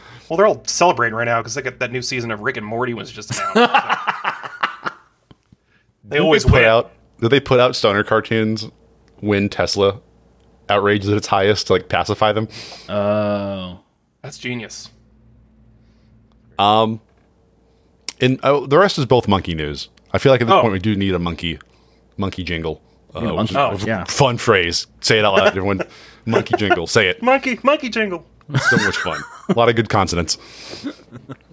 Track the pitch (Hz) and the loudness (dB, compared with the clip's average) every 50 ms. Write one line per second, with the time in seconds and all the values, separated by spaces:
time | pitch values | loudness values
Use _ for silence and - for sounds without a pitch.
0 | - - - - - - 160 165 202 220 151 120 - - - - 175 180 175 117 | -20 -20 -20 -20 -12 -6 0 2 2 2 2 0 -4 -8 0 2 2 2 4 2
1 | 120 117 107 113 120 120 117 117 117 120 110 143 135 131 117 - 131 120 120 127 | 0 -2 -2 -2 -2 0 0 -2 -2 -4 -8 -8 -8 -8 -6 -6 -6 -6 -4 -6
2 | 120 - 139 127 117 117 110 104 104 131 131 120 107 104 110 117 127 123 120 110 | -6 -6 -6 -6 -4 -6 -6 -4 -4 -4 -4 -4 -8 -6 -6 -4 -4 -4 -4 -6
3 | - - - 110 104 - - - 679 679 - - 240 - - - - - - - | -10 -12 -14 -16 -12 -8 -8 -6 -6 0 2 2 2 4 2 0 0 -2 -4 -4
4 | - - - - - - - - - - - - - - - - - - - - | -4 -6 -6 -6 -6 -8 -8 -8 -12 -16 -10 -8 -8 -8 -8 -10 -12 -12 -12 -12
5 | _ _ _ _ _ _ - _ _ _ _ _ _ _ _ _ _ _ _ _ | _ _ _ _ _ _ -20 _ _ _ _ _ _ _ _ _ _ _ _ _
6 | _ 104 139 147 170 160 156 139 - 127 127 131 120 113 113 113 120 - - _ | _ -4 -2 0 2 4 4 4 4 4 6 6 6 6 4 4 2 0 -8 _
7 | _ _ _ _ 117 117 139 139 135 - 131 123 123 127 117 - - 110 98 104 | _ _ _ _ 0 2 2 2 2 4 4 4 4 4 2 2 0 2 2 2
8 | 107 - 113 110 107 - 113 113 110 110 110 107 107 - - _ _ _ _ _ | 2 2 0 0 0 0 0 0 0 0 -2 -6 -8 -12 -18 _ _ _ _ _
9 | _ _ _ _ - 104 104 101 101 101 - - 92 - - 98 98 98 98 104 | _ _ _ _ -2 0 0 2 0 0 0 -2 -2 -2 0 2 2 2 2 -2
10 | - _ _ _ _ _ _ _ _ _ _ _ _ - 101 104 98 101 104 104 | -8 _ _ _ _ _ _ _ _ _ _ _ _ 0 0 2 4 2 2 2
11 | 98 101 104 101 - - - 98 95 101 107 98 - - 95 92 - - - 90 | 0 0 -2 -2 0 0 0 2 2 2 2 0 0 0 0 0 0 0 -2 -2
12 | 87 - 104 - 110 107 104 107 113 110 - - - - - - - - - 104 | 0 -2 -2 0 0 2 2 0 -2 -4 -8 -14 -18 -18 -20 -18 -14 -8 -4 -2
13 | 101 101 104 107 107 104 104 101 101 101 98 95 92 90 90 92 _ _ _ _ | -2 0 0 0 0 -2 -2 -4 -4 -6 -8 -8 -10 -12 -14 -18 _ _ _ _
14 | _ _ _ _ - 135 - - - 123 123 120 110 98 - - - - - _ | _ _ _ _ -18 -18 -18 -12 -10 -10 -8 -8 -10 -12 -14 -18 -18 -20 -20 _
15 | _ _ _ _ _ _ _ _ _ _ _ _ _ _ _ _ _ _ _ _ | _ _ _ _ _ _ _ _ _ _ _ _ _ _ _ _ _ _ _ _
16 | _ _ _ _ _ _ _ _ _ _ _ - 101 104 107 110 113 110 113 110 | _ _ _ _ _ _ _ _ _ _ _ 0 2 4 4 4 4 2 -2 -6
17 | - _ _ _ _ _ _ _ _ _ _ _ _ _ _ _ _ _ _ _ | -12 _ _ _ _ _ _ _ _ _ _ _ _ _ _ _ _ _ _ _
18 | _ - - _ 135 127 131 127 - 131 143 143 127 139 135 160 196 196 - - | _ -20 -6 _ 0 0 0 0 0 0 0 0 0 2 4 4 4 4 2 -2
19 | 143 110 131 123 - - 98 95 82 - 85 78 76 73 73 69 - - _ _ | 0 2 2 2 4 2 2 0 0 -2 -6 -6 -6 -6 -8 -10 -12 -16 _ _
20 | _ _ - 95 - 139 135 123 120 113 98 95 - 113 98 95 90 110 107 98 | _ _ -4 2 4 4 4 4 4 4 4 4 4 2 0 0 -2 -2 0 0
21 | 98 98 92 87 85 85 85 82 - 85 80 - - _ _ _ _ _ _ _ | 0 0 0 0 -2 -4 -4 -6 -6 -8 -8 -8 -12 _ _ _ _ _ _ _
22 | _ _ _ - 101 95 - - 92 85 87 80 80 80 78 - _ _ _ _ | _ _ _ -6 -6 -6 -6 -8 -8 -6 -6 -6 -6 -6 -8 -8 _ _ _ _
23 | _ _ - 87 78 78 78 85 107 - - 139 139 120 101 95 98 101 113 98 | _ _ -10 -8 -6 -4 -2 -2 -4 -2 0 0 0 0 -2 -4 -4 -4 -4 -4
24 | 87 - - - 143 131 120 104 - - 110 95 87 85 87 - - - _ _ | -6 -6 -2 0 0 0 0 0 0 2 2 2 2 0 -2 -4 -6 -8 _ _
25 | - - 120 110 104 104 98 95 98 98 92 95 92 98 101 95 - - - - | 0 2 2 4 4 4 4 4 4 2 2 0 -2 -2 -2 -4 -4 -8 -12 -18
26 | - - - _ _ 113 113 - - - - - 104 98 - 92 82 85 - 117 | -20 -20 -20 _ _ -2 -2 -2 0 -2 -2 -2 0 0 0 0 -2 0 2 2
27 | 107 92 - - - 240 262 269 262 269 247 - - 254 294 302 277 247 208 226 | 2 2 0 0 0 2 2 2 0 -4 -6 -2 0 0 0 0 -2 -6 -4 -4
28 | 220 202 180 165 - _ _ _ _ - 147 135 - - - - - 95 87 - | -4 -4 -4 -8 -10 _ _ _ _ -6 -4 0 0 2 2 2 0 -2 -4 -4
29 | - 90 78 - - - - - - - - 113 117 117 120 113 113 104 - 107 | -6 -6 -6 -8 -10 -14 -18 -12 -4 -2 2 4 4 4 4 2 2 2 2 0
30 | 95 90 - 85 82 76 - - - - - - - - - - - 285 - - | 0 0 0 -2 -2 -2 -6 -8 -8 -16 -20 -20 -18 -16 -16 -14 -14 -14 -14 -16
31 | - _ - 120 - - - - _ _ | -20 _ -20 -20 -20 -20 -20 -20 _ _